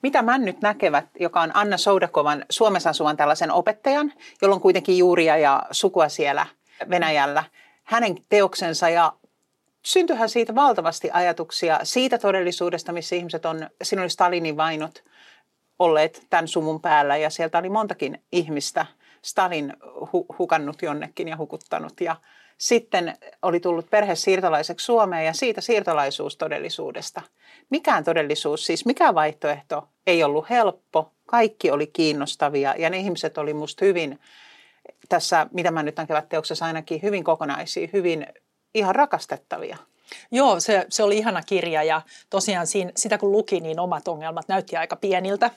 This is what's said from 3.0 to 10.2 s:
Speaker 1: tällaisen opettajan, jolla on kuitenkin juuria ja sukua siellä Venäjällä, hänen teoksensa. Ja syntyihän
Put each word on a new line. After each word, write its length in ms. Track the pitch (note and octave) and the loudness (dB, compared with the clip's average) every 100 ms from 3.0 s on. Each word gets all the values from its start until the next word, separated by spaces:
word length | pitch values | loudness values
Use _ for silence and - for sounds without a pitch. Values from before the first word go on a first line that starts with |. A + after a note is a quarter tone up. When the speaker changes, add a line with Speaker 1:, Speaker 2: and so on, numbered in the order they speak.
| D#3 D3+ | 0 2
Speaker 1:
tällaisen 340 | D3 D3+ E3 | 2 2 2
opettajan, 640 | F3+ F3+ G#3+ - C#4 D4 - - - | 0 0 -2 0 0 -2 -6 -20 0
jolla 120 | G3 | 2
on 60 | G3 | 4
kuitenkin 360 | F#3+ F#3 F#3 F3+ | 4 4 2 4
juuria 380 | F3+ F3 D#3+ D#3 | 6 6 4 4
ja 260 | D3 C#3 - | 4 4 0
sukua 380 | - - F3+ D#3 | -2 0 2 2
siellä 380 | - D3 C#3+ D3+ - _ _ - | 2 0 0 -2 -6 _ _ -2
Venäjällä, 540 | F3+ E3 D3+ C#3 D3 - _ - _ | 0 2 2 2 0 -4 _ -20 _
hänen 320 | - A3+ A#3 F3 _ | -2 0 0 -4 _
teoksensa. 600 | G#3 G3 - F3 D#3+ E3+ | 4 4 0 -4 0 2
Ja 240 | E3+ D#3+ - _ _ _ _ _ _ | 4 2 0 _ _ _ _ _ _
syntyihän 440 | - F#4 E4+ C4+ | 0 2 2 0